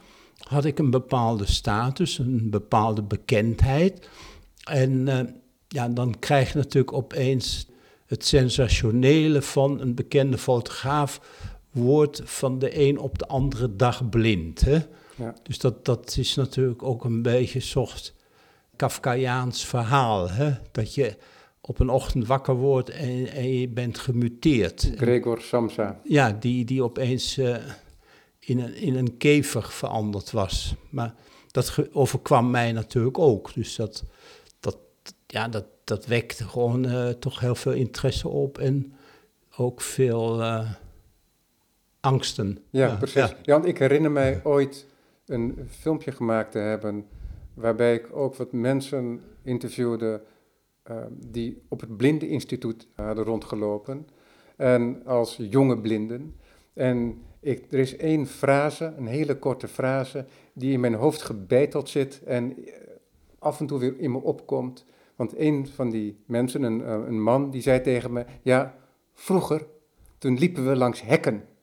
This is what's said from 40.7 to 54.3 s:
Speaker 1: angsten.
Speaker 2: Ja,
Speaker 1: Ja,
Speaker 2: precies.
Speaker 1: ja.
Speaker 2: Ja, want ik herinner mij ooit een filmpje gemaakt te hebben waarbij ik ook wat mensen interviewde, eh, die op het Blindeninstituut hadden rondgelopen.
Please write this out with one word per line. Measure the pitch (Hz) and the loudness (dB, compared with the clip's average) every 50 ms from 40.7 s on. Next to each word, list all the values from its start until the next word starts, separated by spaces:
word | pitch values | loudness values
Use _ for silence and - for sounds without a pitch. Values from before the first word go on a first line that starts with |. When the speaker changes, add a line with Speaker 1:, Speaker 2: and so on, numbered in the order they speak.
| 104 - - - - - _ _ _ _ _ _ _ _ _ _ _ _ _ _ _ _ _ _ _ _ | -8 -10 -14 -20 -20 -20 _ _ _ _ _ _ _ _ _ _ _ _ _ _ _ _ _ _ _ _
Speaker 1:
angsten. | - 139 135 127 - - - - 110 98 101 - - _ | 0 2 2 2 0 -2 -4 -4 -4 -4 -4 -6 -10 _
Speaker 2:
Ja, | - 131 135 | 0 2 2
Speaker 1:
Ja, | 117 113 | 2 2
Speaker 2:
precies. | 101 113 131 - | -2 -4 0 2
Speaker 1:
ja. | 139 131 101 - - | 2 2 2 0 -4
Speaker 2:
Ja, | - - 147 | 2 4 4
want | 156 160 | 4 4
ik | 180 - | 2 0
herinner | - 135 131 143 151 160 151 | 2 2 4 4 4 4 2
mij | 147 143 135 131 135 - - | 2 2 2 2 0 0 0
ooit | 151 143 143 139 139 139 - - _ _ _ _ _ _ _ _ | 2 2 2 2 0 -4 -14 -20 _ _ _ _ _ _ _ _
een | - 143 120 117 120 - - 135 120 | -6 -4 -4 -2 -4 -4 -8 -12 -14
filmpje | - - - 160 160 147 151 - | -16 -8 -4 -2 -2 -2 -4 -10
gemaakt | 139 - 120 113 113 110 107 - | -8 -4 -2 0 0 0 -2 -2
te | - | -4
hebben | 110 104 107 107 104 104 107 104 104 104 - - - - - - - - - - | -4 -2 -2 -4 -4 -4 -6 -6 -6 -10 -12 -18 -16 -14 -14 -14 -16 -18 -20 -16
waarbij | - 113 117 110 107 120 120 117 | -2 -2 0 2 4 4 4 2
ik | 117 - - - | 2 -2 -8 -6
ook | - 139 131 131 | -4 -4 -4 -4
wat | - 127 123 | -6 -10 -6
mensen | - 120 117 127 135 135 131 - 143 135 123 120 117 120 - - - - - | -4 -2 0 2 0 0 -2 -4 -6 -4 -4 -4 -8 -10 -12 -20 -20 -16 -8
interviewde, | 135 123 120 123 117 - - 123 120 117 110 117 110 110 104 107 _ _ _ _ _ _ _ _ _ _ _ _ | -6 -6 -4 -4 -8 -4 -2 -2 -2 -2 -2 -2 -4 -4 -4 -10 _ _ _ _ _ _ _ _ _ _ _ _
eh, | - 117 113 117 117 117 - - | -14 -12 -12 -12 -12 -14 -16 -16
die | - 107 120 113 120 - - _ _ | -10 -6 -6 -6 -6 -8 -12 _ _
op | - 123 | -12 -10
het | - 113 113 | -10 -12 -6
Blindeninstituut | 101 120 139 151 151 156 156 156 143 139 - 131 123 - 117 113 113 - _ _ | 2 2 2 2 2 -2 -4 -4 -4 -4 -6 -8 -6 -6 -6 -8 -8 -14 _ _
hadden | - 107 107 107 110 110 | -8 -6 -6 -4 -4 -2
rondgelopen. | 104 113 107 101 - - 107 104 104 104 104 - - 135 143 156 - _ _ _ _ | -2 -2 -4 -4 -8 -6 -4 -2 -2 -4 -4 -6 -10 -12 -12 -14 -18 _ _ _ _